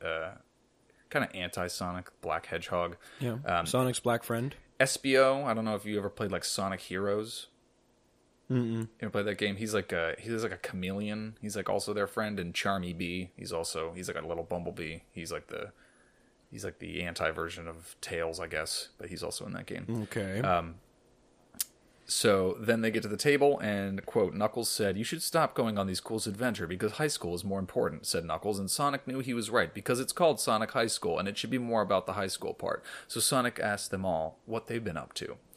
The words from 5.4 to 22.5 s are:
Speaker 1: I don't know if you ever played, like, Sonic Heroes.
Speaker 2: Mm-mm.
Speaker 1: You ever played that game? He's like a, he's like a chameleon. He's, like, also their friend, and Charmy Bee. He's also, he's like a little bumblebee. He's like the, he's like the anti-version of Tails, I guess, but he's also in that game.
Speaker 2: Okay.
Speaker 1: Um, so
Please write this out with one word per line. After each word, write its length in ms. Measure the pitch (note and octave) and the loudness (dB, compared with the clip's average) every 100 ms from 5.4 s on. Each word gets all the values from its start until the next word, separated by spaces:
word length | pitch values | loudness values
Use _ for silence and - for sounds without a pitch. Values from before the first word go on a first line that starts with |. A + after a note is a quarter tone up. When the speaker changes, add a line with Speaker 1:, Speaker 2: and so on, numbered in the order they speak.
Speaker 1:
I 100 | C#3+ | 2
don't 100 | A2+ | 2
know 100 | A2 | 2
if 100 | G#2 | 0
you 140 | G#2 G#2 | 0 -2
ever 100 | G2 | -2
played, 200 | - G#2+ | -2 0
like, 140 | F2+ | 0
Sonic 360 | - - G2 F#2+ | 0 0 0 -2
Heroes. 680 | - F2+ G2+ G#2 A2+ - - _ _ _ _ _ _ _ _ _ - | -4 0 2 2 0 -8 -12 _ _ _ _ _ _ _ _ _ 0
Speaker 2:
Mm-mm. 340 | B2+ A#2 A2+ | 0 2 0
Speaker 1:
You 60 | A2 - | -4 -6
ever 80 | G#2+ | -4
played 160 | G#2 G#2 | -2 0
that 120 | G2+ | 0
game? 180 | G#2 G2 | 0 0
He's 180 | G#2+ | 0
like 160 | G#2 F#2 | 0 0
a, 240 | F2+ E2 - | 0 0 -2
he's 240 | G#2+ A2+ | -4 -2
like 80 | A2 | -2
a 40 | - | -4
chameleon. 800 | - F#2+ F#2 G2 G#2+ G#2+ A2 A2 | -6 -4 -2 -2 -2 -4 -6 -8
He's, 160 | G#2+ G#2 | -6 -4
like, 120 | F#2+ | 0
also 240 | G2 - | 0 0
their 140 | G#2 G2 | 0 0
friend, 320 | - G#2+ G2+ | 0 -2 -2
and 160 | F2 | -4
Charmy 420 | E2+ G2 G2 F2+ E2+ | -2 0 0 0 -2
Bee. 340 | F2 F2+ F2+ - | -2 -2 -6 -8
He's 160 | - | -6
also, 400 | E2 E2 E2 D#2+ | -4 -2 -2 -4
he's 140 | F2 F#2 | -4 -6
like 160 | F2 | -4
a 40 | D2+ | -4
little 180 | E2+ | -4
bumblebee. 560 | E2 F2 E2+ - E2 D#2+ - | -2 -4 -4 -6 -6 -8 -12
He's 220 | - D#2+ | -10 -8
like 160 | E2 - | -8 -8
the, 240 | - - - - _ _ _ _ _ - | -8 -10 -12 -20 _ _ _ _ _ -16
he's 120 | F#2+ | -10
like 140 | G2 E2+ | -8 -8
the 240 | F2 D#2+ | -8 -4
anti-version 640 | F2 D#2+ E2 D#2+ E2 F2 E2+ | -4 0 -2 0 -4 -6 -10
of 300 | E2 E2+ - | -12 -16 -14
Tails, 380 | - E2+ E2 E2 | -6 -2 -2 -4
I 80 | E2+ | -4
guess, 440 | D#2+ D#2+ - - - | -4 -2 -4 -6 -12
but 100 | F2 | -10
he's 160 | F2 | -6
also 220 | D#2+ - G#2+ | -6 -6 -8
in 60 | |
that 120 | F#2 - | -8 -8
game. 360 | F2 F#2+ A#2 | -8 -4 -4
Speaker 2:
Okay. 360 | G#2 A#2 G2 G2 | -2 -4 -2 0
Speaker 1:
Um, 340 | A2+ F2 E2+ F2 _ _ _ _ _ _ _ - - _ _ _ - | 4 2 2 -8 _ _ _ _ _ _ _ -6 -6 _ _ _ -4
so 480 | - A2+ G2 F#2 | 2 6 6 4